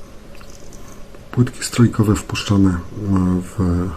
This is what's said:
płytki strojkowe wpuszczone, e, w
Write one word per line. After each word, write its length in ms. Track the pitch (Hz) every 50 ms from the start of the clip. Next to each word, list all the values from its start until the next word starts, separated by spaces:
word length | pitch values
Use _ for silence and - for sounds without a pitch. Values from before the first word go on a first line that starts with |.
| - - - - - - - - - - - - - - - - - - - - - - - - - -
płytki 320 | - 123 120 123 - - -
strojkowe 520 | - - - 120 104 - - 104 107 101
wpuszczone, 540 | - - - - - - - 101 98 98 95
e, 80 | 87 87 85 - - 107 104 98 98 95 92 92 90 90
w 460 | 92 - - - 95 90 87 87 90 95 -